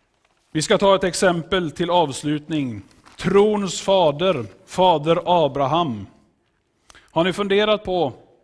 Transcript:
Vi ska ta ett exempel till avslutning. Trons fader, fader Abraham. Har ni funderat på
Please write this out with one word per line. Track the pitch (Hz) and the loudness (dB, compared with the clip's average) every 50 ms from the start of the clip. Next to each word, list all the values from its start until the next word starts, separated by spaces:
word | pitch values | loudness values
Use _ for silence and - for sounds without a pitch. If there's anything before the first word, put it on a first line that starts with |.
| _ _ _ _ _ _ _ _ _ _ - | _ _ _ _ _ _ _ _ _ _ -6
Vi | 156 151 | -6 -2
ska | - 208 175 | 0 0 2
ta | 202 196 196 | 4 4 4
ett | 185 196 | 2 2
exempel | 180 160 - 202 185 175 170 156 - 196 185 180 151 | -2 -2 0 0 2 2 0 -2 -2 -2 -2 -2 -2
till | - - 175 160 | -4 -4 -2 0
avslutning. | 170 180 165 143 - - - 147 151 147 147 151 165 151 139 127 113 101 - _ _ _ _ - - | 2 2 2 0 -2 -6 -4 -4 -4 -4 -4 -6 -4 -4 -4 -4 -6 -10 -14 _ _ _ _ -20 -16
Trons | - - - 185 202 202 214 214 208 202 180 - - | -8 -4 0 2 4 4 4 2 0 -2 -4 -6 -6
fader, | - - 196 190 175 151 143 143 175 190 180 131 113 101 - - _ | -2 0 2 4 4 2 2 0 0 0 0 -2 -4 -10 -14 -20 _
fader | - - - 185 185 170 151 - 160 165 160 - - 180 175 160 | -8 -2 2 2 4 2 2 2 0 0 0 0 2 2 2 2
Abraham. | 135 127 139 139 131 147 170 175 147 117 104 101 - - _ _ _ _ _ _ _ _ _ _ _ _ _ _ - - - _ _ | 2 0 -2 -2 0 0 0 -2 -2 -4 -8 -10 -14 -18 _ _ _ _ _ _ _ _ _ _ _ _ _ _ -20 -20 -20 _ _
Har | - 160 170 | -2 0 0
ni | 185 165 | 0 0
funderat | - 202 196 196 202 214 214 214 202 208 | -2 -2 0 0 2 2 2 0 -2 -2
på | 185 185 180 160 131 - - - _ _ _ | -4 -2 -2 -2 -2 -4 -8 -16 _ _ _